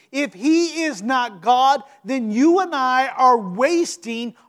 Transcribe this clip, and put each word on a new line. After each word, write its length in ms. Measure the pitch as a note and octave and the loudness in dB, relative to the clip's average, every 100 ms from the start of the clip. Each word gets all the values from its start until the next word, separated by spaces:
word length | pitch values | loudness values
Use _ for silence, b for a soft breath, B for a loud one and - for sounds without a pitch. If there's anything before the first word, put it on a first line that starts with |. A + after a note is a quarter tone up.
| b | b
If 220 | C4+ C4+ | -6 -6
he 500 | F#3 C#4 D#4+ E4+ D#4 | -2 2 2 0 -4
is 180 | D#4+ G#3 | -6 -6
not 400 | G#3+ C4 A#3+ F#3+ | -4 -2 -4 -4
God, 400 | F#3+ B3 C4+ C#4+ - b | 0 2 4 2 -2 b
then 260 | F#3+ C4+ A3 | -6 -6 -2
you 300 | G#3+ D4+ F#4 | 2 4 4
and 160 | F4+ D4 | 0 -2
I 320 | B3+ B3+ C4 | 0 0 -2
are 300 | - B3+ A#3+ | 2 4 4
wasting 960 | F#3+ F#3 C#4 E4+ F4 - A3+ A#3 A#3 - | 0 -2 0 0 -2 -6 -10 -8 -10 -14